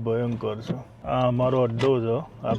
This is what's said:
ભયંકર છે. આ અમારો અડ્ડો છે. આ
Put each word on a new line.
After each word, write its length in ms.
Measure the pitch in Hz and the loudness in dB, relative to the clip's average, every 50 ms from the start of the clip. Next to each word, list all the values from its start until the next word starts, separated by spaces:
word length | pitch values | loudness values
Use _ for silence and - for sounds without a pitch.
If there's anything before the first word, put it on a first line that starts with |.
| 113 | -2
ભયંકર 500 | 113 113 117 120 120 117 113 113 110 107 | -2 0 0 0 -2 -4 -4 -4 -6 -6
છે. 180 | 113 117 - 123 131 123 - - - - | -6 -6 -6 -8 -8 -8 -12 -18 -14 -6
આ 220 | - - 127 127 123 | -4 0 2 2 2
અમારો 300 | 123 123 127 127 131 131 123 | 2 2 2 2 4 4 2
અડ્ડો 280 | 117 113 113 123 135 135 123 | 2 2 2 2 4 4 4
છે. 160 | 113 113 117 139 165 - - - - | 2 0 0 -2 -2 -6 -12 -8 -2
આ 80 | 117 113 | -2 -2